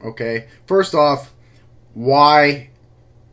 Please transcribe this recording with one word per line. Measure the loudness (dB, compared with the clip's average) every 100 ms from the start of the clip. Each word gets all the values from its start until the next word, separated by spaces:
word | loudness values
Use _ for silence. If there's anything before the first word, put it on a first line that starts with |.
okay, | -18 -12 -10 -10 -12 _ -4
first | -2 -2
off, | 0 0 -2 -8 _ _ _ _ _ _
why, | -10 -2 2 4 4 2 -2 -12 _ _ _ _ _ _